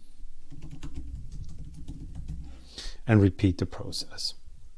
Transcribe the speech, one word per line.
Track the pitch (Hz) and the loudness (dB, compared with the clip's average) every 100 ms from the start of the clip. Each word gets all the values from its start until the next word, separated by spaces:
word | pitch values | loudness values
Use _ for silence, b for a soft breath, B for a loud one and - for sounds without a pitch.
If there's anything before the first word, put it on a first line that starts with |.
| - - - - - - - - - - - - - - - - - - - - - - - - B B B B B B - | -8 -6 -4 -4 -4 -4 -6 -6 -4 -2 -2 -4 -6 -6 -6 -6 -8 -8 -8 -8 -8 -6 -6 -6 B B B B B B 8
and | 110 | 10
repeat | 98 - 98 87 | 10 8 4 4
the | 92 | 0
process. | - 98 - - - - - - - - | -2 -4 -4 -4 -4 -6 -6 -10 -10 -12